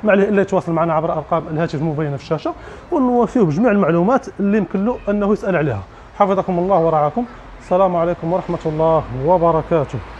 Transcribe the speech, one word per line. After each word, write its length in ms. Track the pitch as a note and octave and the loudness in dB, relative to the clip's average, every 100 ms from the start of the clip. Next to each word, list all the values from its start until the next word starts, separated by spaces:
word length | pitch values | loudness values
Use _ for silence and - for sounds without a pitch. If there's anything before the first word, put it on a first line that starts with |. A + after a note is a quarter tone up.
ما 80 | G#3 | 4
عليه 180 | G3 G3 | 4 4
الا 120 | G3+ | 2
يتواصل 300 | G3 F#3 E3+ | 2 0 0
معنا 220 | E3 E3+ | -2 0
عبر 160 | D#3 D#3+ | 0 0
الارقام 340 | E3 C#3+ E3 E3 | -4 -2 -4 -2
الهاتف 240 | D#3 E3 D3 | -4 -2 -2
المبينه 420 | E3 D3 D#3 C#3 | -4 -2 -4 -6
في 60 | |
الشاشه، 300 | - D#3 - E4+ - - - | -4 -4 -4 -8 -14 -18 -4
وفيه 500 | E4 B3+ B3 A#3 B3+ | 0 2 2 2 2
بجميع 300 | F3+ D3 A#3+ | 2 4 2
المعلومات 560 | G3+ E3+ E3+ F3+ C4 - - | 4 2 2 2 0 -2 -4
اللي 180 | G3+ G#3+ | 0 0
يمكن 280 | F#3 G3 G3+ | 0 -2 -2
له 120 | A#3+ - | -4 -4
انه 240 | G#3 G3+ | -2 0
يسال 220 | G#3 A3 F3 | 0 0 0
عليها. 260 | D3+ G#2+ F#2 - - - | 0 -2 -8 -18 -20 0
حفظكم 420 | G3+ G3 F#3 F3+ | 2 2 0 -2
الله 200 | F3+ F#3+ | 2 2
ورعاكم، 460 | E3 D#3 D3 D3 A#3+ - - - | 4 2 0 -2 -6 -10 -20 -20
السلام 360 | - F#3 F#3+ F3 | -2 2 2 2
عليكم 380 | E3+ F3 E3 | 0 -2 -2
ورحمه 260 | F3+ E3+ F3 D#3+ | -2 -2 -4 -4
الله 380 | D#3 D#3+ D#3+ G#2 B2 C#3 | 0 2 2 0 -4 2
وبركاته. 920 | F3+ E3+ D#3+ - E3+ C#3 A#2+ - - | 4 4 2 0 0 0 -6 -10 -18